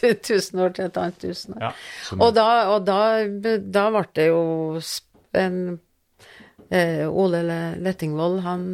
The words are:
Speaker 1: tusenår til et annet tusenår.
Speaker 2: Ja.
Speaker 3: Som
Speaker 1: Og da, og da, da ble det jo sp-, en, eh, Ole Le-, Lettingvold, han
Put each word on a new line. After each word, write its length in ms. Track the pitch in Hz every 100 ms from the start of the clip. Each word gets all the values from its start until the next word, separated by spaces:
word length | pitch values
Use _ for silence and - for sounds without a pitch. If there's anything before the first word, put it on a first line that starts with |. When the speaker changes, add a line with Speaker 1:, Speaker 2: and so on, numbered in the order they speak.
| 247 214
Speaker 1:
tusenår 500 | - 208 - 185 185
til 120 | 185 185
et 120 | 180
annet 220 | 175 180
tusenår. 400 | 180 175 - 226
Speaker 2:
Ja. 100 | 117 - - - -
Speaker 3:
Som 140 | 95
Speaker 1:
Og 120 | 233
da, 140 | 226 220 233 196
og 160 | 208 190
da, 160 | 196 220 220 208 202 220 220
da 260 | 196 196 208
ble 140 | 214 175 -
det 100 | 156
jo 520 | 165 165 160 160 160
sp-, 560 | 156 - - _ _ -
en, 440 | 185 180 180 175 - _ _ _ - - - _ -
eh, 340 | 185 170 160 156
Ole 380 | - 190 170
Le-, 320 | 170 165 165 170
Lettingvold, 640 | 185 185 160 151 170 185
han 240 | 180 180 180